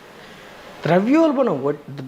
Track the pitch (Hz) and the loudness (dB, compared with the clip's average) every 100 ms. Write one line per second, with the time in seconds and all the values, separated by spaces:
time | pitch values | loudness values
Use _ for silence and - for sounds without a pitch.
0 | - - - - - - - - 156 180 | -20 -20 -20 -20 -20 -20 -20 -8 0 0
1 | 220 311 330 269 240 143 139 147 - 139 | 2 2 2 2 0 -2 -4 -6 -10 -16